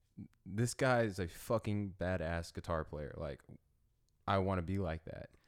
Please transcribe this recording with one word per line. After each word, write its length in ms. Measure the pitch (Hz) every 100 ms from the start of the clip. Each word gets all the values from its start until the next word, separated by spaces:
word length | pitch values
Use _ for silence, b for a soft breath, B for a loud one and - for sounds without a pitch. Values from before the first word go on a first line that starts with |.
| _ - - _ -
this 260 | 98 120
guy 300 | - 135 123
is 160 | 113 95
a 80 | 87
fucking 640 | - - 113 - 104 101 87
badass 520 | 87 92 80 85 85
guitar 300 | - - 82
player. 300 | 78 73 73 -
Like, 240 | 76 65 - - _ _ _ _ _ _ -
I 120 | 98
wanna 240 | 95 95
be 160 | 82 98
like 260 | 90 82 -
that." 240 | - - -